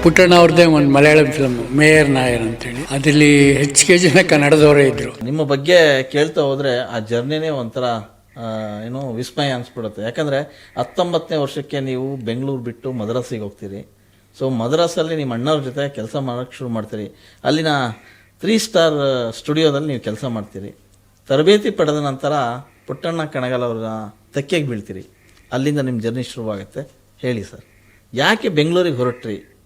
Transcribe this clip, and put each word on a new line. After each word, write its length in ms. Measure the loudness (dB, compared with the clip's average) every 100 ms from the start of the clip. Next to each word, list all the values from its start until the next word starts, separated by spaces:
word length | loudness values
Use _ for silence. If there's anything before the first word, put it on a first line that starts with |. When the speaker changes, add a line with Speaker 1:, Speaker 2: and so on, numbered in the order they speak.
Speaker 1:
ಪುಟ್ಟಣ್ಣ 320 | 4 6 6 8
ಅವ್ರದ್ದೇ 300 | 6 6 6
ಒಂದು 240 | 6 4
ಮಲಯಾಳಂ 420 | 6 6 6 4
ಫಿಲ್ಮ್ 460 | 0 -2 -2 -2 4
ಮೇಯರ್ 320 | 6 6 4
ನಾಯರ್ 320 | 2 0 0
ಅಂತೇಳಿ, 540 | -2 -6 -10 -10 -6 -2
ಅದ್ರಲ್ಲಿ 580 | 2 6 6 8 6
ಹೆಚ್ಚಿಗೆ 440 | 4 2 0 4 6
ಜನ 200 | 6 4 4
ಕನ್ನಡದವರೇ 580 | 4 4 6 6 6 4
ಇದ್ರು. 380 | 2 -8 -8 -6
Speaker 2:
ನಿಮ್ಮ 180 | -4
ಬಗ್ಗೆ 600 | -2 -2 4 6 6 4
ಕೇಳ್ತಾ 380 | 0 0 0 0
ಹೋದ್ರೆ 380 | 0 0 -2 -2
ಆ 200 | -4 -8
ಜರ್ನಿನೇ 500 | -4 -4 -2 -4 -4
ಒಂಥರ, 340 | -6 -6 -6
ಆ, 580 | -4 -4 -8 _ _ -12 -10 -8 -8 -10 -10
ಏನು 280 | -10 -8
ವಿಸ್ಮಯ 380 | -8 -8 -6 -4
ಅನ್ಸ್ಬಿಡುತ್ತೆ. 500 | -4 -8 -10 -10 -8
ಯಾಕಂದ್ರೆ 720 | -8 -4 -4 -4 -6 -14 -16 -8
ಹತ್ತೊಂಬತ್ತನೇ 580 | -8 -4 -2 -2 -2 -4
ವರ್ಷಕ್ಕೆ 420 | -4 -6 -8 -8
ನೀವು 380 | -6 -6 -6 -8
ಬೆಂಗಳೂರು 440 | -8 -6 -6 -6
ಬಿಟ್ಟು 300 | -8 -10 -10
ಮದ್ರಾಸಿಗೆ 500 | -8 -4 -6 -6 -10
ಹೋಗ್ತೀರಿ. 480 | -10 -12 -14 -14 -18 _ _ _ _ _
So 100 | -4
ಮದ್ರಾಸಲ್ಲಿ 680 | -2 -2 0 0 -2 -4 -4
ನಿಮ್ಮ 180 | -4
ಅಣ್ಣವ್ರ 300 | -4 -2 -2
ಜೊತೆ 260 | -4 -6 -6
ಕೆಲಸ 260 | -6 -8 -6
ಮಾಡಕ್ 380 | -6 -8 -10
ಶುರು 160 | -12 -8
ಮಾಡ್ತೀರಿ. 460 | -6 -6 -10 -12 _ _ _
ಅಲ್ಲಿನ 240 | -2 -2 0 -2 -4 -8 -18 _ _ _
ತ್ರೀ 180 | -2 -2
ಸ್ಟಾರ್ 760 | 0 2 2 2 -2 -2 -4 -8
ಸ್ಟುಡಿಯೋದಲ್ಲಿ 500 | -4 0 2 0 -4
ನೀವು 120 | -6
ಕೆಲಸ 260 | -6 -6 -6
ಮಾಡ್ತೀರಿ. 520 | -8 -10 -14 -16 -18 _ _ _ _ _
ತರಬೇತಿ 420 | 0 4 2 2
ಪಡೆದ 260 | -2 -2 -2
ನಂತರ 380 | -4 -4 -4 -2 -4 -6 -12 _ -14
ಪುಟ್ಟಣ್ಣ 360 | -10 -6 -6
ಕಣಗಾಲ್ 400 | -6 -6 -4 -4
ಅವ್ರ 500 | -4 -6 -6 -8 -12 _ _
ತೆಕ್ಕೆಗೆ 340 | -10 -4 -4 -4
ಬೀಳ್ತೀರಿ. 360 | -8 -10 -16 -16 _ _ _ _
ಅಲ್ಲಿಂದ 280 | -4 -2 -2
ನಿಮ್ಮ 220 | -2 -4
ಜರ್ನಿ 220 | -6 -6
ಶುರುವಾಗುತ್ತೆ. 640 | -10 -10 -8 -8 -10 -14 -14 _ _ _
ಹೇಳಿ 220 | -6 -6
ಸರ್, 180 | -8 -18 _ _ _ _ _
ಯಾಕೆ 360 | -4 -2 0 -2
ಬೆಂಗಳೂರಿಗೆ 480 | -2 0 0 0 -2
ಹೊರಟ್ರಿ? 520 | -4 -4 -10 -10 -12 _